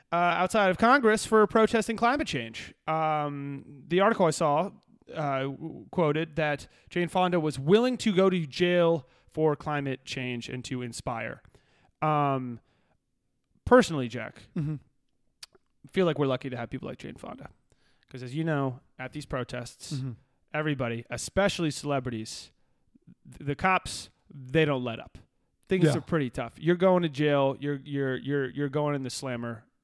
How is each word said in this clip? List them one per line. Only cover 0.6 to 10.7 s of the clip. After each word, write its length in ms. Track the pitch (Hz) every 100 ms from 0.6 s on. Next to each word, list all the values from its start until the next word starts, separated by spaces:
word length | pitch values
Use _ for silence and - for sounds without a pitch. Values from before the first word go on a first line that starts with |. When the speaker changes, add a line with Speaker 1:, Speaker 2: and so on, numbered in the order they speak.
| 190
Speaker 1:
of 80 | 185
Congress 480 | 233 277 226 214 -
for 180 | 220 208
protesting 480 | 226 220 226 214 220
climate 320 | 233 285 -
change. 440 | 139 113 113 - - -
Um, 800 | 156 156 151 147 143 139 139 - 143 -
the 100 | 175
article 260 | 202 226 170
I 40 |
saw, 400 | 151 160 147 190 - _ _ -
uh, 280 | - 147 135
w-, 460 | 139 139 156 - -
quoted 460 | - 156 156 165 151
that 320 | 151 143 - _ _
Jane 180 | 175 170
Fonda 320 | 185 180 175
was 180 | 156 139
willing 380 | 139 208 247 247
to 160 | -
go 180 | 180 190
to 160 | 185 151
jail 600 | - 175 175 170 165 - _ _
for 240 | - 156 147
climate 480 | - 147 139 131
change 440 | - 139 127 123 117
and 160 | 127
to 160 | 120